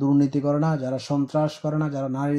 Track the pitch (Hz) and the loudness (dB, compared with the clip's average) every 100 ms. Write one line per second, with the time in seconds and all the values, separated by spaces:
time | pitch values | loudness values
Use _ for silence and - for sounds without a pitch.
0 | 139 143 143 143 143 147 160 156 127 131 | 2 4 4 2 0 2 2 0 -2 -4
1 | - 143 135 156 151 - 156 156 156 139 | -2 -2 0 0 -2 -2 -4 -2 -2 -2
2 | 135 131 143 | -4 -2 -2